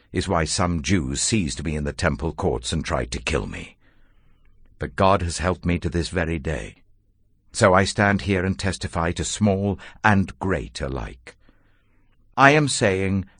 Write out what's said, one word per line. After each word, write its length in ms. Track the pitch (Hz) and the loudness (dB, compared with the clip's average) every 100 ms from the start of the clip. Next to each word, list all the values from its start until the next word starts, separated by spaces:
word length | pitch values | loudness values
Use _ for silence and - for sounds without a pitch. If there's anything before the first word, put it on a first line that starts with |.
| _ | _
is 160 | 98 92 | -2 0
why 160 | 87 80 | 2 0
some 360 | - 90 85 | 0 0 0
Jews 380 | 71 98 65 69 | 2 0 0 -2
seized 460 | - 113 78 - 76 | 0 0 0 -4 -6
me 100 | 76 | -4
in 80 | |
the 80 | 71 | -4
temple 400 | - 82 67 82 | -2 -2 0 -4
courts 400 | 76 90 60 - | -2 -2 -2 -4
and 140 | 80 71 | -4 -2
tried 260 | 71 60 | -4 -4
to 80 | - | -6
kill 260 | - 64 50 | -2 -2 -4
me. 300 | 87 - - _ _ _ _ _ _ _ _ - - | -10 -14 -20 _ _ _ _ _ _ _ _ -20 -10
But 160 | 73 - | -8 0
God 260 | 95 98 | 2 2
has 160 | 85 80 | 0 -2
helped 260 | 87 90 87 | -2 -2 -2
me 140 | 85 | -2
to 100 | 85 | -2
this 200 | 85 80 | -4 -4
very 300 | 85 80 82 | -2 -2 -2
day. 440 | 80 67 53 - _ _ _ _ _ _ _ | -4 -6 -8 -16 _ _ _ _ _ _ _
So 220 | - 104 | 2 4
I 100 | 92 | 6
stand 380 | 95 - 101 101 | 4 2 2 2
here 240 | 98 95 92 | 0 0 0
and 120 | 92 | -2
testify 540 | 98 87 - 90 82 | -4 -4 -4 -2 -2
to 100 | 87 82 | -2 -4
small 540 | - 104 95 101 95 - - | 0 2 2 0 -4 -8 -2
and 340 | 107 98 87 - | 2 4 2 -2
great 400 | 95 85 - - | -2 -2 -4 -8
alike. 560 | 69 65 53 50 - - _ _ _ _ _ _ _ _ _ - | -6 -6 -8 -12 -20 -20 _ _ _ _ _ _ _ _ _ 4
I 140 | 139 | 6
am 160 | 151 143 | 6 4
saying 580 | - 107 95 95 98 92 _ | 2 2 2 0 0 -4 _